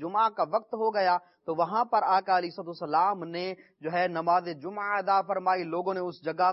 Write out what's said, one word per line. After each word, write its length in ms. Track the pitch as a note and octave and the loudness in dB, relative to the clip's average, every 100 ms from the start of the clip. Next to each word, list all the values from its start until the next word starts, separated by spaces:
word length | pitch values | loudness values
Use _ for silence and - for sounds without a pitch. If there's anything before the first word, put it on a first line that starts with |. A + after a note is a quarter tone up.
جمعہ 260 | E3 G3+ A3 G#3 | -4 0 0 2
کا 80 | D#3 | 0
وقت 220 | G3+ - | 0 -4
ہو 200 | A3+ A3 | -2 0
گیا، 240 | G#3+ F#3 F3 - _ - | 2 2 2 -2 _ -6
تو 100 | D#3+ | -2
وہاں 280 | E3+ G#3+ A#3+ | 0 0 2
پر 180 | G#3+ F#3+ | 2 4
آقا 320 | F#3+ F#3+ F3+ | 2 4 0
علیہ 120 | F3 | 0
الصلوۃ 180 | E3+ E3+ | -6 -10
والسلام 560 | E3 D3+ D#3 F#3 G3+ E3 | -8 0 2 2 0 -4
نے 180 | E3+ F#3 F#3 - _ | -6 -6 -8 -14 _
جو 100 | D3+ | -4
ہے 160 | F3 F#3 | 0 0
نماز 400 | E3 E3 F3+ E3+ D3+ | 0 2 2 2 -8
جمعہ 360 | D#3 G#3 G3+ G#3 | -8 -6 -2 -2
ادا 240 | F#3+ G3 F#3 | 2 2 2
فرمائی، 360 | F#3+ F#3 F#3 E3+ | -2 0 0 0
لوگوں 280 | E3+ F3+ | -2 -2
نے 60 | F#3+ | -2
اس 220 | F3+ - | -4 -6
جگہ 280 | D3+ D#3+ F#3 | -8 0 0